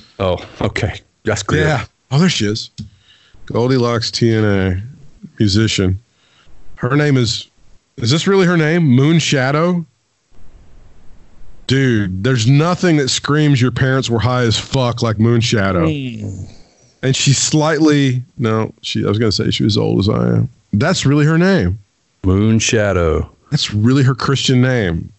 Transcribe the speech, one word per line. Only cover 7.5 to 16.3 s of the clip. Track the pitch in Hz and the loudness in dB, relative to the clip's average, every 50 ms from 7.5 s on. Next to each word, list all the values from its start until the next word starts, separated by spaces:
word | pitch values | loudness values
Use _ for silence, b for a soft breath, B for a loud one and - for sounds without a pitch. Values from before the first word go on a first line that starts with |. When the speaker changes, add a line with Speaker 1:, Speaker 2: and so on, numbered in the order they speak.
| _ _ _ - - _ _ _ - | _ _ _ -20 -20 _ _ _ -12
Speaker 2:
is | - 110 107 | -6 -2 -2
this | 147 170 - | -2 0 0
really | 190 196 196 180 | 2 2 2 4
her | 175 180 | 2 2
name? | 165 156 151 170 175 165 | 2 2 2 2 2 2
Moon | 139 120 131 139 156 170 160 | 4 4 4 4 4 2 2
Shadow? | - - 147 135 127 135 143 156 170 180 180 170 160 _ _ _ _ _ _ _ _ _ - - - - - - - - - - - - - - - - - - - - - - - - - - - | 2 0 0 0 0 0 0 0 0 0 -2 -4 -6 _ _ _ _ _ _ _ _ _ -20 -18 -16 -16 -18 -20 -20 -20 -20 -20 -20 -20 -20 -20 -20 -20 -20 -20 -20 -20 -20 -16 -16 -16 -16 -14 -4
Dude, | - 127 139 135 127 117 107 104 92 95 95 101 | -2 0 2 2 2 2 0 0 -2 -4 -2 -2
there's | 131 131 117 110 | 0 0 2 2
nothing | 127 143 143 160 180 180 - 185 180 160 | 4 4 4 4 2 0 0 2 2 2
that | 147 135 127 | 2 0 -2
screams | - - - - 143 151 151 147 143 117 | -4 -6 -2 -2 0 2 4 2 4 4
your | 127 123 | 2 0
parents | 120 - 135 131 131 135 - 113 | 0 0 0 0 0 0 0 -2
were | 117 113 | -2 0
high | 107 127 127 123 123 | 0 0 0 0 0
as | 113 104 - | 0 0 -2
fuck | - - - 135 123 120 123 117 | -4 -4 -2 -2 0 0 -2 -2
like | 120 113 101 101 | -2 -2 0 2
Moon | 110 117 120 117 | 2 2 2 2
Shadow. | 113 - 120 107 98 98 92 87 - | 2 0 0 0 0 0 0 0 0
Speaker 1:
Mm. | 160 151 143 131 123 113 107 104 101 | 0 -2 -4 -6 -8 -10 -10 -10 -12